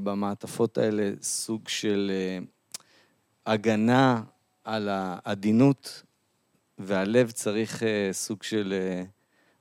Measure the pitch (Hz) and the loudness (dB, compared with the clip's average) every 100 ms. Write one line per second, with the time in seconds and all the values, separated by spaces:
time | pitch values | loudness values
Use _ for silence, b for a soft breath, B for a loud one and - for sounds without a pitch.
0 | 98 101 101 101 101 - 117 - 113 107 | -4 -2 -2 -4 -8 -2 0 2 0 2
1 | 101 101 - - - 110 - - 107 101 | -2 -4 -6 -6 -6 -8 -6 -4 -2 0
2 | 98 95 92 92 - _ _ - b b | 0 -2 -4 -6 -10 _ _ -20 b b
3 | b b b _ - 110 107 107 113 127 | b b b _ 0 2 2 4 4 6
4 | 135 117 110 _ _ _ - 110 101 98 | 6 4 -2 _ _ _ -6 -4 -2 -2
5 | 95 90 113 101 104 110 139 135 - - | -4 -6 -6 -2 2 6 6 4 -4 -18
6 | - _ _ _ _ _ _ - 95 98 | -20 _ _ _ _ _ _ -14 -4 -2
7 | 98 120 117 110 110 104 110 - 110 107 | 2 4 2 0 -4 -2 -4 -2 -2 0
8 | 98 90 - 107 - 110 98 95 92 90 | -2 -2 -6 -8 -4 -2 -2 -2 -2 -4
9 | 92 - _ _ _ _ | -8 -14 _ _ _ _